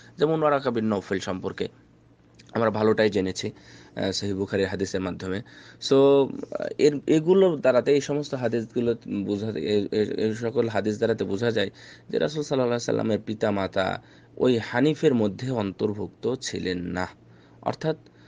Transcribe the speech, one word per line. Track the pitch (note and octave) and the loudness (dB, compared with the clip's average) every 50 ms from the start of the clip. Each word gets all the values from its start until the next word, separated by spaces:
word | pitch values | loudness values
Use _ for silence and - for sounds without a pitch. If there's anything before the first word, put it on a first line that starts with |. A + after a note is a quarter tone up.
| - - - | -20 -12 -4
যেমন | - D3 D#3 D#3+ D#3+ | -2 0 0 2 2
ওয়ারাকা | D#3 D3+ C#3+ C3+ C3+ B2+ | 2 2 2 2 0 -2
বিন | A#2 A#2 A2 | -2 0 0
নওফেল | A2 G#2+ F#2+ F2+ - G2 F#2 | 0 0 -2 -2 -4 -4 -4
সম্পর্কে | - G2+ F#2 F#2 F2 G2 F#2 - F#2+ - - - - _ _ _ _ _ _ _ _ _ _ - - - - | -4 -6 -6 -6 -6 -6 -6 -6 -8 -8 -8 -16 -20 _ _ _ _ _ _ _ _ _ _ -20 -16 -6 -2
আমরা | A2 A#2 A2 | 0 0 0
ভালোটাই | G2+ A2 G#2+ A2 G#2+ A2+ A2 G#2 | 2 2 2 2 4 4 2 2
জেনেছি, | F#2 G2+ F#2+ F#2 F#2 - - G#2+ - - - - - - - - - | 2 0 -2 -2 -4 -6 -8 -8 -8 -12 -20 -20 -20 -20 -20 -14 -8
আহ, | G#2+ G2 G2 | -4 -4 -4
সহিহ | F#2 - G#2 G2+ G2 | -4 -4 -4 -4 -4
বুখারীর | F#2+ G2+ - G#2+ G2 F#2+ | -4 -4 -2 0 -2 0
হাদিসের | F#2 G2 F#2 G2 - - F#2+ | 0 -2 -4 -4 -4 -4 -4
মাধ্যমে। | F#2 F#2 F2+ F2 F#2+ F#2 F#2 G#2 - - - - - - - - - - | -4 -4 -6 -6 -6 -6 -6 -6 -8 -12 -20 -20 -20 -20 -18 -8 0 4
So, | C#3 C3+ C#3 C#3 C#3 C#3 C3+ - - - - - - - G1+ - - | 6 6 8 8 6 6 4 2 -2 -10 -10 -10 -8 -6 -6 -6 0
এর, | - - D3+ D3 C3+ - | 4 4 4 4 2 0
এগুলো | - D3+ D#3+ D#3 E3+ F#3 G3 F#3+ F3+ D#3+ | 2 2 4 4 4 4 6 6 4 2
দ্বারাতে, | C3+ - C3 B2 B2 A2+ C#3 | 2 2 4 4 4 4 4
এই | C#3+ C#3+ | 2 2
সমস্ত | C3+ - C#3+ D3 C#3+ - C#3+ | 2 0 -4 -4 -4 -4 -6
হাদিসগুলো | B2+ B2+ A2+ A#2+ A#2 A2 A2+ - B2 A#2+ A#2+ A#2 A#2 - | -2 -2 0 0 -2 -4 -2 -2 -2 0 0 0 -2 -4
বোঝা, | - G2+ G2+ G2 G2+ G#2 G2 G#2+ | -6 -6 -4 -2 -2 -2 -2 -2
এ, | A2+ G#2 - D2 G2 G#2 G#2 G2+ - | -4 -4 -4 -2 0 0 0 0 0
এ, | |
এই | - G#2+ G#2 - - - G#2+ A2 G#2+ | 0 0 0 0 0 -2 -2 -2 -2
সকল | A2+ A#2+ A#2 B2 B2+ A#2 A2 | -2 -4 -2 0 0 0 0
হাদিস | G#2+ G2+ G2 G#2+ G#2 | 0 -2 0 -2 0
দ্বারাতে | G2+ A#2 A2+ A2 A2 G2+ | 0 0 0 0 0 -2
বোঝা | G2 G2 G2 A#2+ A#2+ | -4 -2 -2 -2 0
যায় | A2+ G#2+ G2 G#2 - - - - - - - - | 0 0 -2 -4 -6 -14 -20 -20 -20 -20 -10 -4
যে | - - | -2 0
রাসূল | - D3 | 0 0
সাল্লাল্লাহু | D3 D#3 D3 - D3 C3 B2+ | -2 -4 -4 -2 0 0 2
আলাইহি | A#2+ A#2+ A#2+ | 0 0 -2
সাল্লামের | - A#2+ A2+ A2+ A2+ A2 G#2+ G2+ - | -2 -2 -2 0 0 0 -2 -2 -2
পিতা | - G#2+ G#2+ A#2 G#2+ | -6 -4 -2 0 0
মাতা | G2+ G2 F#2+ F2+ - G2 F#2 F#2+ F#2 - - - - - - - - | 0 0 -2 -2 -2 -2 -2 -2 -2 -6 -10 -18 -20 -20 -20 -12 -2
ওই | - - B2+ B2 | 0 2 2 2
হানিফের | A2+ G#2+ - A#2 A#2+ C3+ D#3 D3+ - E3 D3+ C3 | 2 0 -2 0 2 2 2 2 4 2 4 4
মধ্যে | A#2 G#2+ G2+ F#2+ G#2 B2 C3 | 4 2 0 0 -4 -6 -4
অন্তর্ভুক্ত | C3 A2+ G2+ F#2+ F2+ - A2 G#2+ G2+ G#2 F#2 E2+ - - - A2+ C3 C3 | -2 -2 -2 -4 -2 -2 -2 -2 -2 -4 -8 -10 -10 -6 -4 -4 -4 -4
ছিলেন | - - G2 F#2+ F2+ F2+ F2+ F2+ | -6 -8 -6 -4 -4 -4 -4 -4
না, | F2 F2 F2+ F2+ F#2 - - - - - - - - - - - | -4 -4 -4 -4 -4 -6 -8 -18 -20 -20 -20 -20 -20 -20 -16 -8
অর্থাৎ, | - A#2+ A#2 - - D#3+ D#3+ - - - _ - - | -6 -6 -4 -4 -4 -4 -4 -4 -8 -20 _ -20 -20